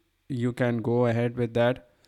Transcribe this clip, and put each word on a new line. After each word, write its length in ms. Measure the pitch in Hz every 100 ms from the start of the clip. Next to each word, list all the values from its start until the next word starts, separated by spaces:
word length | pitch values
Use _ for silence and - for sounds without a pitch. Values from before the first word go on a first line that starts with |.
| _ _ -
you 240 | 131 123
can 240 | 120 123 120
go 280 | 110 120 120
ahead 300 | 113 120 123
with 160 | 120 113
that. 340 | 120 127 - _